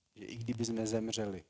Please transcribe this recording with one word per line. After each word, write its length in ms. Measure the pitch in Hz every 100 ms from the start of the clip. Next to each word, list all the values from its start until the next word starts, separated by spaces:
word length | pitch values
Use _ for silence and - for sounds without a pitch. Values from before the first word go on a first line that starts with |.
| _ 107
že 100 | 104
i 100 | 120
kdyby 300 | 117 113 117
jsme 220 | 113 113
zemřeli, 560 | 113 110 113 104 92 -